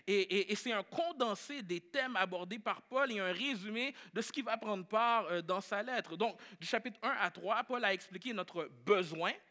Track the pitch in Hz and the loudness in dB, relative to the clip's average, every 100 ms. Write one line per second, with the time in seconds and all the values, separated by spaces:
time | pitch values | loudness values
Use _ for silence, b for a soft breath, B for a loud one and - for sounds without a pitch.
0 | B 202 185 196 190 208 254 214 190 - | B 2 4 2 2 -2 0 -2 -2 -2
1 | 339 302 240 196 - 277 185 175 - 277 | -2 2 0 0 -4 -8 -4 -4 -4 -2
2 | 262 214 185 175 180 233 214 190 - 254 | 0 2 2 0 -4 -4 -2 -2 -2 2
3 | 277 214 185 180 277 226 202 220 262 - | 2 2 0 0 -2 -2 -4 -4 -4 -6
4 | B 196 220 - 233 226 220 196 175 220 | B -4 -4 -4 -2 -2 0 -4 0 2
5 | 240 233 165 175 170 190 - 202 233 247 | 4 4 2 0 0 -2 0 -4 -2 -4
6 | - 165 220 185 B 196 170 226 247 - | -4 0 0 -2 B -12 -2 0 0 -2
7 | 233 262 185 180 180 226 247 247 214 190 | 0 2 0 0 0 0 0 2 2 2
8 | - 180 254 214 180 175 139 127 123 202 | -2 -10 -6 -4 -4 -6 -8 -2 4 4
9 | 175 160 175 - - | 4 -2 -2 -2 -8